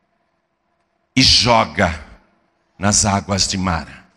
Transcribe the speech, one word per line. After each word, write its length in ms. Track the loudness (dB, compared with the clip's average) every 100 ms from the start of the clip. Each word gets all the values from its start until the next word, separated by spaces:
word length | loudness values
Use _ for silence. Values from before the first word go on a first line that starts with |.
| _ _ _ _ _ _ _ _ _ _ _
e 80 | 0
joga 800 | 2 2 4 2 2 0 -2 -2 -12 -20 _ _ _ _ _ -6
nas 260 | -2 0 0
águas 420 | -2 -2 -2 -2
de 100 | -2
Mara, 480 | -2 -4 -6 -16 -20